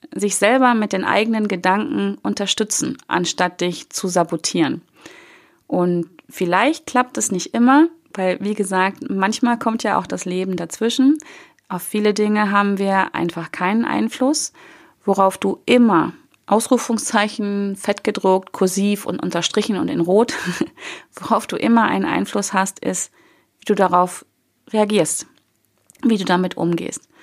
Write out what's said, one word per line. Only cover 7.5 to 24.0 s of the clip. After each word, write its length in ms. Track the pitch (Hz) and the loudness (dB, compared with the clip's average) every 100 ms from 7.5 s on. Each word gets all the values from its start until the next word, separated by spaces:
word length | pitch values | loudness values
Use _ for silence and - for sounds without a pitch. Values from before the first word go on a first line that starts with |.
immer, 340 | 233 240 285 330 - _ | 2 4 6 4 0 _
weil, 240 | - 185 - | -4 -2 -2
wie 140 | 202 | -4
gesagt, 560 | 208 190 190 190 - - | -2 -2 0 -2 -4 -6
manchmal 480 | 196 196 220 240 233 | 0 0 2 0 0
kommt 240 | 233 220 | -2 -2
ja 160 | 214 196 | 0 -2
auch 80 | 180 | -2
das 180 | 180 | -8
Leben 320 | 180 180 190 180 | -4 -4 -2 -4
dazwischen. 640 | 165 - 226 233 262 302 - - - _ _ | -6 -4 -2 4 4 4 -2 -20 -20 _ _
Auf 140 | 175 | -10
viele 320 | - 214 208 | -4 0 2
Dinge 360 | 202 208 214 208 | 2 2 2 2
haben 280 | 202 202 196 | 2 2 0
wir 360 | 196 190 - | 0 2 0
einfach 380 | - 170 - 165 | -2 -4 -4 -10
keinen 320 | - 185 220 | -4 0 0
Einfluss. 680 | - - 220 - 262 311 - - - - - _ | 0 0 -2 0 0 0 -4 -12 -20 -20 -20 _
Worauf 320 | - 190 190 190 | -2 4 4 2
du 240 | 196 - - | -4 -4 2
immer, 480 | 247 233 170 - - _ _ - | 6 6 4 0 -6 _ _ 0
Ausrufungszeichen, 1300 | 208 - 247 - 220 - 220 208 208 202 202 202 196 | 0 4 0 2 -4 0 0 0 -2 -4 -2 -4 -4
fett 260 | - 208 | -4 -2
gedruckt, 480 | - 202 196 185 190 | -2 0 2 2 0
kursiv 560 | - 185 185 202 202 - | 0 0 2 0 0 -4
und 160 | - | -6
unterstrichen 540 | 180 170 170 - 208 190 | -4 -2 -2 -2 -2 -2
und 100 | 175 | -2
in 120 | 175 | -2
rot, 340 | 170 196 240 - 180 - - | 2 4 2 -2 -6 -4 -6
<laughs> 400 | - - - - | -6 -16 -16 -18
worauf 320 | - - 220 - | -16 -2 -2 -2
du 80 | |
immer 300 | 180 226 233 | -2 2 4
einen 200 | 220 190 | 4 0
Einfluss 480 | 190 - 202 208 196 | -2 -2 -2 -4 -2
hast, 280 | 190 190 - | -2 -2 -4
ist, 320 | - 185 - _ _ _ _ _ | -6 -6 -8 _ _ _ _ _
wie 60 | - | -2
du 100 | 202 | 2
darauf 500 | 185 180 | 4 4